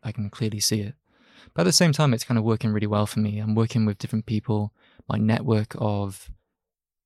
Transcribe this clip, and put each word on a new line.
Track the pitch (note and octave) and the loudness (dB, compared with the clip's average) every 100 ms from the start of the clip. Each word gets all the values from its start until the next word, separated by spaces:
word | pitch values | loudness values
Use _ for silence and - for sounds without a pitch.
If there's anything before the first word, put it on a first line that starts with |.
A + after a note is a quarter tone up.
I | A2 | -8
can | A2 G2+ | -6 -8
clearly | - A2 G#2 | -4 -4 -2
see | - A2 | 0 -2
it. | G2+ - _ _ _ - - | -4 -12 _ _ _ -20 -8
But | - | 0
at | F3 | 2
the | |
same | - E3+ | 4 4
time, | C#3+ D3 | 4 2
it's | A2+ | 2
kind | - A#2 | 0 0
of | A2 | 2
working | A2 A2 | 0 0
really | G#2+ G#2 | 0 0
well | G#2 G#2 | 0 0
for | G#2+ | -2
me. | G#2+ G#2 | -2 -2
I'm | G#2+ A2 | 0 0
working | A2+ A#2 G#2+ | 2 2 0
with | G2+ | -2
different | - A2 - | -4 -4 -2
people. | G#2+ - G#2+ G#2 - _ - - | -4 0 -2 -2 -8 _ -14 -4
My | G#2+ | 0
network | A2 A2+ - G#2+ G#2+ - | 2 2 2 0 0 -4
of | G#2+ G2+ G2+ G2+ - - _ _ _ _ _ _ | -2 -2 -4 -8 -16 -20 _ _ _ _ _ _